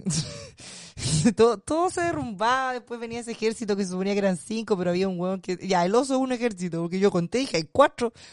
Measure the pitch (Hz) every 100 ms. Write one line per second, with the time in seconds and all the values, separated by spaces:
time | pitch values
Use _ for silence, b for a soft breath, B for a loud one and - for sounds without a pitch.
0 | - 156 571 587 539 - - - - -
1 | - 156 233 196 233 208 - 311 359 -
2 | 339 311 247 185 220 262 262 254 - 240
3 | 233 233 233 220 220 220 202 202 190 185
4 | 196 202 196 185 - 220 220 196 180 180
5 | 190 175 180 190 180 180 190 180 175 233
6 | 262 262 262 240 240 185 180 165 170 185
7 | 196 180 170 240 269 165 160 - 294 -
8 | 233 B B